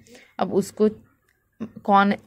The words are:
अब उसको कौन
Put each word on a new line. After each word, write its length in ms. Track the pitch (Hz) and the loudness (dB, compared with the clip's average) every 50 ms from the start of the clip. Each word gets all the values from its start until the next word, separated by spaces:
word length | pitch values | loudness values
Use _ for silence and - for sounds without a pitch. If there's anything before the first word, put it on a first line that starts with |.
| - - - - - _ _ - | -18 -20 -20 -20 -20 _ _ -6
अब 140 | 202 185 196 | -6 -4 -2
उसको 340 | 196 196 - - - 214 214 214 - - _ _ _ _ _ _ _ _ _ _ - 226 - - - - | -4 -4 -4 -2 0 0 0 -2 -4 -16 _ _ _ _ _ _ _ _ _ _ -16 -16 -16 -16 -10 -4
कौन 300 | - 202 196 202 202 196 - - | 0 2 2 4 2 0 -4 -2